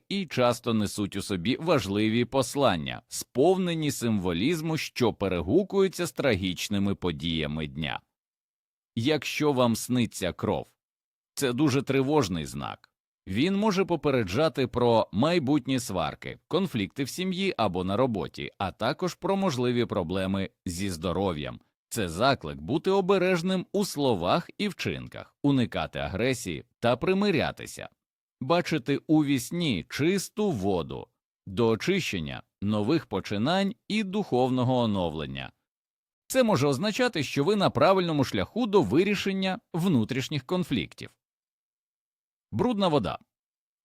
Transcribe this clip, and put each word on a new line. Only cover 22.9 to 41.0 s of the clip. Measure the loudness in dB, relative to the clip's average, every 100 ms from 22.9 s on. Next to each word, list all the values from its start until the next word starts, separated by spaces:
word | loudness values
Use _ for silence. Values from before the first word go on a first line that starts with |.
обережним | 2 2 2 2 0 0 -2 -2
у | -2 -2
словах | 0 0 2 2 0 -2 -6
і | -6
вчинках, | -4 -6 -6 -8 -14 -16 _
уникати | 2 2 2 -2 -4 -4
агресії | -4 -2 -2 -2 -4 -8 -10 _
та | 0 2
примирятися. | 2 2 2 2 0 -4 -12 -12 -16 _ _ _ _ _
Бачити | 0 0 2 -2 0 -2 2
у | 4 4
вісні | 0 -2 -2 -2 -2 -4
чисту | -2 0 0 -2 -2 -2
воду | 0 0 0 -2 -8 -14 _ _ _ -8
до | 0 2
очищення, | 2 0 0 -2 -4 -6 -10 -14 _
нових | -2 0 2 0 0
починань | -6 -4 -2 0 0 -2 -4 -4
і | -4
духовного | -2 -4 0 2 2 2 2 2
оновлення. | 2 0 -2 -4 -6 -8 -12 -16 _ _ _ _ _ _ -2
Це | 2
може | 4 4 2
означати, | 0 -2 0 0 0
що | -2 0
ви | 2 2
на | 2
правильному | 4 6 6 2 2
шляху | 2 0 -2 -2 2
до | 4
вирішення | 6 4 2 0 -2 -2 -2 -4 -6
внутрішніх | -2 2 2 2 -2 -4 -6 -2
конфліктів. | -2 0 -2 -4 -10